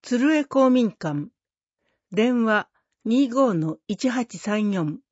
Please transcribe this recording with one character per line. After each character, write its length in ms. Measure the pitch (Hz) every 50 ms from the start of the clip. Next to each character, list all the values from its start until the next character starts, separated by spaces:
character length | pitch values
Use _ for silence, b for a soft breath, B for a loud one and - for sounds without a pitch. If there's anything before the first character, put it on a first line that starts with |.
| -
鶴 320 | - 247 247 254 294 311
江 100 | 302 285
公 260 | - - 269 269 254
民 220 | 254 254 240 208 -
館。 360 | _ - 160 147 147 147 - _ _ _ _ _ _ _ _ _ _ _ _ _ _ _ _ -
電 320 | 185 220 247 247 240 226
話、 240 | 220 214 208 - _ _ _ _ _ _ _ _
二 240 | 220 226 254 285 247
五 260 | 233 262 269 247 202
の 240 | 165 156 160 156 - _ _
一 200 | 208 - - 254
八 300 | 233 262 240 - - 170
三 320 | - 208 208 214 214 208
四。 300 | 196 190 165 156 156 - _ _